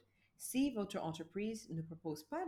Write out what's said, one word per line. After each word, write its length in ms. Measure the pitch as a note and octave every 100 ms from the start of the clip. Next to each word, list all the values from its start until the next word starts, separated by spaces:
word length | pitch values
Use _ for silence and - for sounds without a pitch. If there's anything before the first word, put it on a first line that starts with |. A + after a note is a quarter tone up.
| _ _ _ -
Si 340 | - B3+ C#4
votre 260 | A3+ G3 G3
entreprise 680 | D#3+ D#3+ E3 G3 G#3+ A3 -
ne 100 | E3
propose 420 | D#3+ D#3+ D#3+ D3+
pas 200 | - D#4